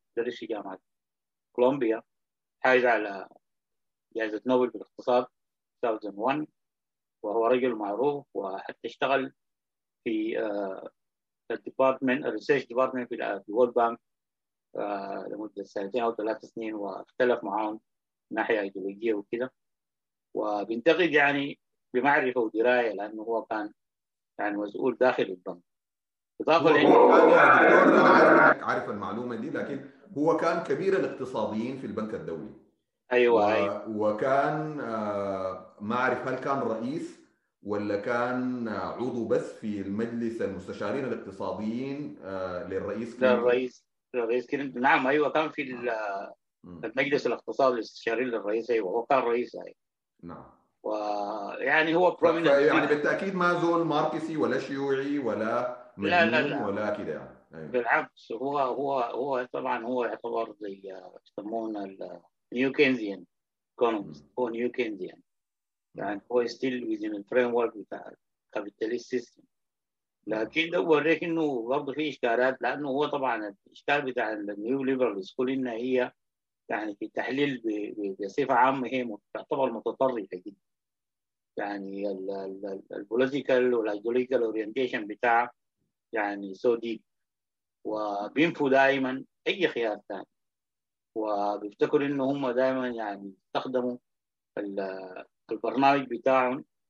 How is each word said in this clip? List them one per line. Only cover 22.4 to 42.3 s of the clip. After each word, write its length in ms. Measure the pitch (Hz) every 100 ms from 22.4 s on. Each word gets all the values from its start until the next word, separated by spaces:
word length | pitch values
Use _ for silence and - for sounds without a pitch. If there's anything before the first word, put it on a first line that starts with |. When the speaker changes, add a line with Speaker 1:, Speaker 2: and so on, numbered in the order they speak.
Speaker 1:
ودراية، 520 | 110 110 120 123 113
لأنه 280 | 101 107 110
هو 200 | 110 110 -
كان 280 | 107 104 - _ _ _ _ _ -
يعني 180 | 104 101
مسؤول 400 | 104 - 131 117
داخل 260 | 127 127
البنك. 380 | 104 90 95 87 _ _ _ _ _ _ _ -
إضافة 280 | - 165 156
Speaker 2:
هو، 60 | 147
Speaker 1:
لأنه 140 | 151 156
Speaker 2:
هو 160 | 123
كان 520 | - - 170 - -
يا 160 | - -
دكتور، 200 | - -
أنا 100 | 127
عارف 460 | - - 160 - -
إنك 80 |
عارف 260 | 113 127 127
المعلومة 460 | 104 92 110 123 113
دي، 140 | 143
لكن 400 | 131 101 135 - - - 139
هو 200 | 156 160
كان 260 | 170 170
كبير 360 | - 143 190 185
الاقتصاديين 800 | 135 - 123 127 107 110 123 135
في 100 | 127
البنك 260 | 98 107
الدولي. 400 | 87 85 80 - - _ _ _ _ -
Speaker 1:
أيوة، 340 | 123 120 110 107
Speaker 2:
و-، 40 |
Speaker 1:
أيوة. 460 | 107 101 - 110 107
Speaker 2:
وكان، 840 | 107 107 135 139 151 156 156 147
آه، 1000 | 117 110 104 101 98 95 92 - - -
ما 140 | 104 123
أعرف 320 | 131 - 135
هل 80 | 131
كان 240 | 143 131
رئيس 600 | 113 110 123 165 - - _ _ _ _
ولا 360 | 101 104 104 101
كان 640 | 127 120 123 127 127 123 113
عضو 600 | 98 90 92 127 117 104
بس 260 | 123 -
في 280 | - 110 101
المجلس 600 | 95 104 120 117 117 -
المستشارين 640 | 98 92 - 107 104 139 127
الاقتصاديين، 1120 | 110 98 98 95 98 107 120 135 143 147 -
آه، 460 | 92